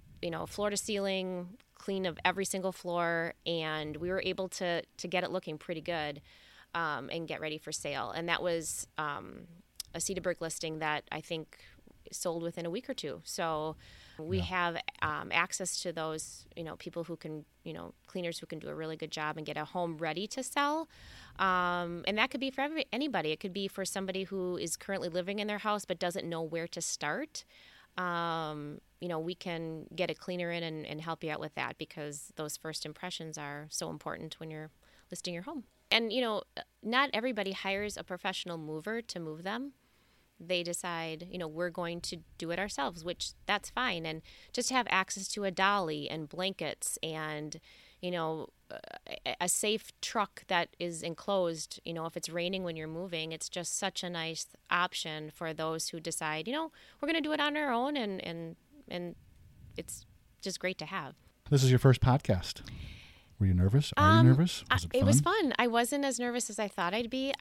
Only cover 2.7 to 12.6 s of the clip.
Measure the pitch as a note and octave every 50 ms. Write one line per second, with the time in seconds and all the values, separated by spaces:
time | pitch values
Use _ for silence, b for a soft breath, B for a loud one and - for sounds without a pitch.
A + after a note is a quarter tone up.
2.7 | F3+ - - F3+ E3+ F3 E3+ E3+ E3+ E3 E3 E3+ - - - - E3+ E3 D#3+ D#3+
3.7 | D#3 D#3 D3+ D3+ D3+ D3+ E3+ F3+ F#3 F#3+ - F#3 F3+ - F#3+ F#3 - - F#3+ F3
4.7 | E3+ E3 - - _ - - F3 F3 F3+ F3 - E3+ F#3 - D#3+ D#3 D3+ - -
5.7 | F3 D#3+ D3+ - E3+ D#3+ D3+ D3 C#3+ D3+ b b b b b b b b b b
6.7 | - E3+ E3 D#3 D3 B2 C#3 - - E3 E3 D#3 D#3+ - D#3+ D#3 D3+ D#3 - D#3
7.7 | D#3 - - D3 C#3+ C3+ - G#2 - E3 E3+ E3+ E3+ - D#3+ F3+ E3+ E3 D#3 -
8.7 | - - - - _ - D#3 D3 C#3+ - G2+ - - - - - E3+ F3 - _
9.7 | _ _ - - - E3 - - G3 F#3 E3 F3+ E3+ - E3+ D#3+ - - - D#3+
10.7 | D#3 D#3 D#3 D3+ D3+ D3 - - - D#3 D#3 - E3+ D#3+ D#3 - - - - -
11.7 | - - - - - - - - - - - F3+ E3 E3+ E3 E3+ E3+ -